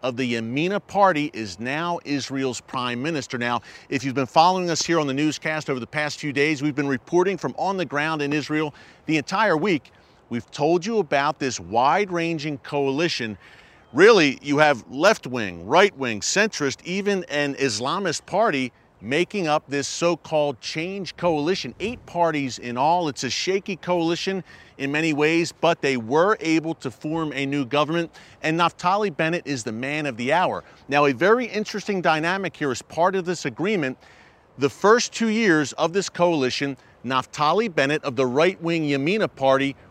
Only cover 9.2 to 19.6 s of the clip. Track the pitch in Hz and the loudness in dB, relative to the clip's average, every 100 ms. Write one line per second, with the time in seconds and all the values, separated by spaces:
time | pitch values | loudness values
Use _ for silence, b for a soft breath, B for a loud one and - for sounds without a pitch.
9.2 | 135 190 214 160 196 156 - b b b | 0 0 2 2 2 -2 -4 b b b
10.2 | - 120 - - 147 175 180 226 160 143 | -8 -8 -8 -2 0 0 0 -2 0 0
11.2 | 143 156 139 107 85 110 131 175 208 175 | 0 0 -4 -4 -4 0 2 2 0 -2
12.2 | 165 165 151 143 - 147 139 135 170 - | -2 -4 -6 -8 -6 -2 0 0 0 -2
13.2 | 113 101 B B B B _ 120 202 220 | -6 -8 B B B B _ 6 8 10
14.2 | 147 120 143 143 151 127 - 131 180 214 | 6 2 0 4 6 4 -2 2 4 2
15.2 | 139 123 101 85 90 156 208 - 127 107 | 0 -4 -4 -6 2 4 4 2 -4 -4
16.2 | - 180 214 - 143 - 156 190 202 196 | -2 0 0 0 -4 -4 -6 -4 -2 -2
17.2 | - 147 143 135 135 104 127 175 190 - | -2 -2 -2 0 -2 -2 -4 -2 -4 -6
18.2 | - 180 226 143 127 b b _ 101 143 | -4 0 2 0 -2 b b _ -4 -2
19.2 | 180 208 160 151 | 0 -2 0 -2